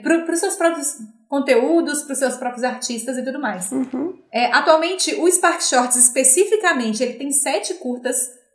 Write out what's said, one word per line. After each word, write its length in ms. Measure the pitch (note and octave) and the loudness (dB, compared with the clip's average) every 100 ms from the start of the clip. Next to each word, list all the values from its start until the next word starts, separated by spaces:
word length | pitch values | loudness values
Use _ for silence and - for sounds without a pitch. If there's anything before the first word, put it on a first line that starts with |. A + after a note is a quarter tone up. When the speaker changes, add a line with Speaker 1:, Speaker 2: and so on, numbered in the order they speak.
Speaker 1:
pro, 240 | D4+ E4 E4 | 0 0 2
pros 140 | E4 | -2
seus 160 | G4 - | -2 0
próprios 400 | E4+ E4 C#4+ - - _ - | 0 0 -6 -8 -14 _ -6
conteúdos, 760 | C#4 C#4 B3 C4+ E4+ D4+ D4 | -2 4 4 4 2 2 -2
pros 140 | - C4+ | -4 -2
seus 160 | C4 A#3+ | -2 -2
próprios 280 | B3 A3+ | -8 -4
artistas 540 | A#3+ A3+ - A#3 A3 B3+ | -4 -4 -6 -6 -6 -6
e 60 | |
tudo 160 | B3+ C#4 | -6 -4
mais. 320 | B3+ F#3 F3+ | -6 -6 -6
Speaker 2:
Uhum. 420 | C4 B3+ B3+ D#4 - _ | -4 -4 -4 -6 -8 _
Speaker 1:
É, 180 | A3 A#3+ | -2 2
atualmente, 640 | B3+ D4+ D#4+ E4+ F#4 - - | 2 4 4 4 -2 -4 0
o 160 | E4 | 2
Spark 300 | F4+ F4+ E4+ | 2 2 0
Shorts, 340 | - C4 B3 B3+ | 0 0 2 4
especificamente, 1080 | A#3+ - C4 - G#4 G#4+ F4+ D4+ A3+ G#3+ | 4 4 4 4 4 2 2 0 -2 -2
ele 120 | B3+ | -4
tem 180 | - C#4 | -4 -2
sete 440 | C#4 C#4+ D#4 - - | -2 0 -2 -4 -8
curtas 520 | B3 B3 B3 C4+ - - _ | -8 -6 -4 -2 -4 -8 _